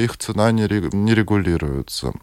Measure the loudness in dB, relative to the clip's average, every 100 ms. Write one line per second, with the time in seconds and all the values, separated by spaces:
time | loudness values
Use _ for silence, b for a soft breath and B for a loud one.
0 | 0 -4 -6 0 2 2 2 0 0 0
1 | 2 2 2 0 2 0 -2 -4 -6 -8
2 | -8 -8